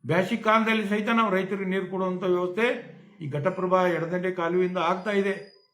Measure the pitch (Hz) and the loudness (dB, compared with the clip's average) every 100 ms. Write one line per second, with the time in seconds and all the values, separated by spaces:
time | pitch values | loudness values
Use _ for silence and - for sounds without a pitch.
0 | 120 170 185 233 220 220 220 220 196 208 | 2 0 2 0 4 4 4 0 0 -2
1 | 208 233 214 185 190 196 190 185 180 185 | 2 2 2 2 0 -4 -2 -2 -2 -4
2 | 185 180 190 180 180 180 240 254 - - | -2 -2 0 2 0 0 0 -2 -8 -20
3 | - - 151 147 160 185 180 185 180 165 | -20 -12 -8 -2 -2 -2 2 4 4 0
4 | 165 180 185 180 170 180 180 180 165 185 | -2 -2 -2 -2 0 0 0 0 -2 -2
5 | 214 202 196 175 - _ _ | -2 0 0 -4 -10 _ _